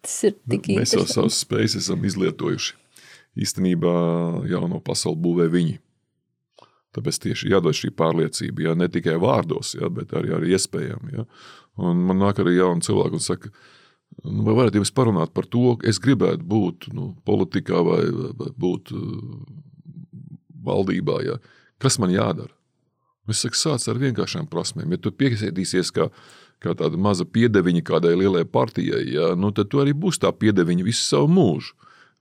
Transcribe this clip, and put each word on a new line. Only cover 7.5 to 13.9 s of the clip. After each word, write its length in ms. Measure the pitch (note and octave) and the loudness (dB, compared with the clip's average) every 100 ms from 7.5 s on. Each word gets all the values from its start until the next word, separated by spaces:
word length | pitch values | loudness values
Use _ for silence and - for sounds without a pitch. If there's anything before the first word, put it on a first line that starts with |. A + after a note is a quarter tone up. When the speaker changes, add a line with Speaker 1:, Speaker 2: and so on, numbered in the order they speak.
Speaker 2:
jādod 240 | G2 E2+ D2+ | 2 2 0
šī 140 | - | -2
pārliecība, 680 | - E2 E2 D#2+ - D2+ - | 0 0 2 0 -2 -6 -4
ja, 80 | D#2+ | 0
ne 140 | E2 F2+ | 0 0
tikai 220 | E2+ E2 | 0 -2
vārdos, 640 | D#2+ G2 B2+ E2 E2 - - | 0 2 2 0 -4 -6 -6
ja, 80 | - | -6
bet 240 | F2 - | -6 -6
arī 220 | - - | -4 -2
ar 80 | E2 | -2
iespējām, 680 | E2+ F#2+ - E2+ - - - | 0 0 0 -6 -6 -8 -10
ja. 80 | - A2+ - - - _ - | -10 -10 -14 -20 -20 _ -6
Un 240 | F2+ F2 | 0 2
man 160 | F2+ F#2 | 2 2
nāk 220 | G2 G2 | 2 2
arī 140 | F2+ F2+ | 2 4
jauni 260 | F#2 F2 | 4 2
cilvēki 320 | - G2+ F#2+ | 0 0 0
un 80 | E2+ | -2
saka, 300 | - F#2+ G#2 - - _ _ | -4 -6 -8 -20 -20 _ _